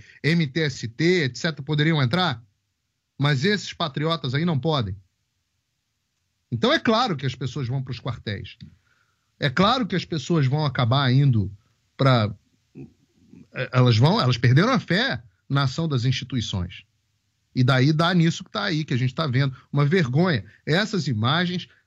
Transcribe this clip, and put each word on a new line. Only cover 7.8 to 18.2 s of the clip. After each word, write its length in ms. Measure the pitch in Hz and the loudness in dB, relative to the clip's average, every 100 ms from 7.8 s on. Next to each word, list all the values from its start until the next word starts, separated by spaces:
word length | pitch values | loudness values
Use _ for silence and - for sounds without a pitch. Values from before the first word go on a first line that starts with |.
pros 180 | 135 120 | -6 -8
quartéis. 560 | - - - 98 95 - - - _ _ _ _ _ _ | -10 -10 -8 -10 -10 -18 -20 -20 _ _ _ _ _ _
É 60 | 143 | -4
claro 380 | - 202 262 190 | 2 2 2 -2
que 100 | 180 | -4
as 80 | |
pessoas 420 | - 165 - 170 131 | -6 -6 -2 0 2
vão 200 | 147 151 | 0 -2
acabar 440 | 135 120 135 135 | 0 0 2 2
indo 400 | 131 143 113 98 101 _ _ _ - | 4 4 2 -2 -6 _ _ _ 0
pra, 340 | 135 123 104 - _ _ _ - - _ _ _ _ - - | 4 4 2 -4 _ _ _ -20 -20 _ _ _ _ -20 -16
é, 160 | - 123 | -10 -2
elas 240 | 127 123 110 | 2 4 6
vão, 240 | 147 214 | 4 4
elas 160 | 127 123 | 0 2
perderam 340 | 127 135 214 | 4 4 4
a 80 | 240 | 2
fé 440 | - 175 262 123 - _ - | 0 -2 -2 -4 -10 _ -4
na 140 | 139 | -2
ação 260 | 135 - 165 | -2 -2 -2
das 160 | 131 | 0
instituições. 800 | 127 131 - 127 113 98 90 - - _ _ _ _ _ _ | 0 -2 -4 -6 -4 -6 -6 -10 -20 _ _ _ _ _ _
E 100 | 131 | 0
daí 260 | 127 131 135 | 2 4 4
dá 220 | 156 170 | 2 2
nisso 320 | 185 | 4